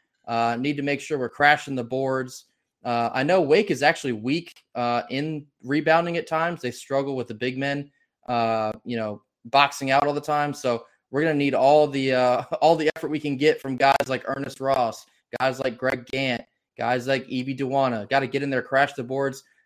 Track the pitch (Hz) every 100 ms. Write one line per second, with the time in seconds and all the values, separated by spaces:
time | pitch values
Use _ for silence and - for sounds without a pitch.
0 | _ _ - 117 117 117 139 143 139 139
1 | - 147 123 - 147 151 - 131 120 131
2 | 135 131 127 - _ _ _ _ 123 120
3 | 117 127 143 185 143 175 208 131 143 165
4 | 135 110 117 160 170 - _ - 120 120
5 | - 131 156 151 147 _ 123 147 156 165
6 | 170 170 - 160 165 175 123 - - 135
7 | 139 131 117 110 127 127 139 143 143 _
8 | _ _ - 120 117 110 110 110 - 117
9 | 107 104 _ _ 117 139 139 - 135 139
10 | 143 143 143 147 147 139 127 117 - _
11 | - 135 160 147 143 120 135 151 151 135
12 | 135 127 127 123 131 160 156 165 156 -
13 | 147 151 151 131 151 - 135 127 135 135
14 | 131 127 - 139 135 - 135 131 117 -
15 | - _ _ - 131 123 135 117 127 127
16 | 120 131 135 117 - _ _ - 117 127
17 | 123 135 - 127 127 131 131 139 131 113
18 | 101 135 135 135 139 131 - 135 143 -
19 | 120 135 139 131 _ _